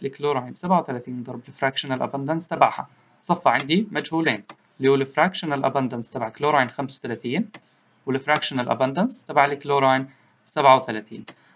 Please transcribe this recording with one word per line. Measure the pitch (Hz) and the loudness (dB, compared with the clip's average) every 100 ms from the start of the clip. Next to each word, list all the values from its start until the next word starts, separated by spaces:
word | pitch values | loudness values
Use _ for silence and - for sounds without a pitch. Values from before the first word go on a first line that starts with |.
الكلوراين | 139 - 147 135 123 | -10 -4 -2 -2 -4
سبعة | - 180 180 | -10 0 0
وثلاثين | 151 123 127 123 | 0 -8 -8 -10
ضرب | 120 120 - | -10 -12 -16
ال | |
fractional | - 135 - 139 127 123 | -4 -2 -2 -4 -4 -4
abundance | 139 139 165 - | -4 -4 -4 -4
تبعها. | 151 123 - - _ _ _ | 2 2 2 -10 _ _ _
صفى | - 175 131 | -4 2 2
عندي | 123 135 180 220 | 2 2 0 0
مجهولين، | 147 147 160 160 131 - - _ - | -6 -4 -2 0 -2 -8 -20 _ 0
اللي | 135 | 2
هو | |
ال | 139 135 | 2 2
fractional | - 180 - 160 139 | 2 2 0 -4 -2
abundance | 135 139 127 120 113 | 0 0 -2 -6 -10
تبع | 127 110 | -8 -8
كلوراين | - 147 151 120 | -2 2 2 2
خمسة | - 135 - | -4 -10 -8
وثلاثين | 120 110 120 156 226 - _ _ _ _ - | -8 -6 -4 -4 -4 -10 _ _ _ _ -6
وال | 131 | -4
fractional | 147 151 - 131 120 | 0 0 0 -4 -2
abundance | 117 131 139 247 - - | 0 0 0 -2 -4 0
تبع | 139 | 2
الكلوراين | 143 143 143 143 135 131 135 _ _ _ | 2 0 0 2 4 2 0 _ _ _
سبعة | - 156 139 131 | -6 4 6 6
وثلاثين. | 131 110 107 107 110 - _ | 4 -6 -8 -16 -18 -20 _